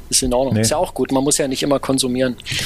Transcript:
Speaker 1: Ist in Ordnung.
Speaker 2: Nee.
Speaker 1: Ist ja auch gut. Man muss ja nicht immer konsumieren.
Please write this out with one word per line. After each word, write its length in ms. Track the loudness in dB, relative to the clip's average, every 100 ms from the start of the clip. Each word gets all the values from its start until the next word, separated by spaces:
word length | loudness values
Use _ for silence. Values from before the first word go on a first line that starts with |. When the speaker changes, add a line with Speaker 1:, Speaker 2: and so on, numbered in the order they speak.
| -4
Speaker 1:
Ist 160 | -2
in 100 | 2
Ordnung. 200 | 2 2
Speaker 2:
Nee. 80 | 2
Speaker 1:
Ist 80 | 2
ja 40 | 0
auch 160 | 0
gut. 180 | -2 0
Man 100 | 2
muss 160 | 2 2
ja 80 | 0
nicht 160 | -2
immer 160 | 0 0
konsumieren. 580 | 2 0 0 0 0 -2 -8 -6